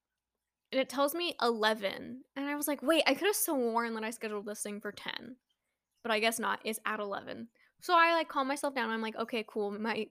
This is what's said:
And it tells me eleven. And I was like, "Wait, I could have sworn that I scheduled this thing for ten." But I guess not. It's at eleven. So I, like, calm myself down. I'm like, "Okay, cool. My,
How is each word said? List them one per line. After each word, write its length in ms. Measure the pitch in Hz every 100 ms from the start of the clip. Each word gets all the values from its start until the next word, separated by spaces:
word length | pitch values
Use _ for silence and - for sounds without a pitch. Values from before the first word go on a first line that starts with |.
| _ _ _ _ _ _ _
And 100 | 262
it 80 | 262
tells 260 | 269 285
me 200 | 320 349 -
eleven. 840 | 240 226 214 220 196 - - 247 - -
And 100 | 277
I 80 |
was 140 | 294 294
like, 140 | 285
"Wait, 200 | 254 320 -
I 80 |
could 120 | 269 359
have 100 | 415
sworn 580 | - 285 233 226 233
that 100 | 226
I 60 | 220
scheduled 360 | 233 220 208 208
this 160 | 208
thing 180 | 208 208
for 120 | 208
ten." 440 | 202 - - - 254 _ _ _ _ _ _
But 100 | 240
I 80 | 214
guess 180 | 220 233
not. 220 | 202 202
It's 160 | - 220
at 160 | - 214
eleven. 480 | 208 196 - - 233 _ _ _
So 140 | -
I, 180 | 349 330
like, 160 | 339 320
calm 180 | 302 262
myself 280 | 277 285
down. 160 | 269 226
I'm 120 | 226
like, 140 | 220 220
"Okay, 280 | 226 240 214
cool. 240 | 226 202
My, 340 | 202 220 214 214